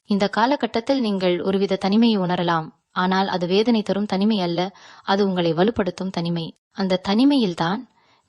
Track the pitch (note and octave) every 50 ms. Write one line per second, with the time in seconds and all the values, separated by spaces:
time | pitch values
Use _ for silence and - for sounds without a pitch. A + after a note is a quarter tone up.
0 | _ - G#3 F#3+ G3+ G3 - G#3 A3+ C4 D4 C#4 - A3+ - A#3 A#3 - C#4 C4
1 | A#3 G#3 G3+ F#3+ F#3+ F3+ F3 F3 - F#3+ G3 G3 G3 F#3 F#3+ F#3 - G3 G3+ A3+
2 | A#3 A#3 A3 G3 F3+ F3 F3+ F3+ F3 E3+ E3+ D#3+ D#3+ - - _ _ _ - F#3+
3 | F#3 F#3 F#3+ F#3+ G3 F#3 F3+ F3+ F3+ E3+ F#3 G3+ A3 B3 A#3 G#3+ G3+ - F#3 G3
4 | G#3 G#3 G3 F#3 G3+ A3 A3+ G3 F3 F3 E3+ F3 F3+ G3 - - - - - -
5 | - - G3 G3 G#3 G3 F3+ F3+ E3+ E3+ D#3 D#3+ F#3 A3 A#3 - G3 F3+ F3+ -
6 | F#3 F#3+ - F3 E3+ E3+ E3+ E3 E3 - - _ _ _ _ - G3 F#3 F#3 F3+
7 | - G3 G3+ A3 C4 C#4+ D4 C4+ A3+ F#3 E3 - E3 E3 G3 A#3 - - _ _
8 | _ _ _ _ _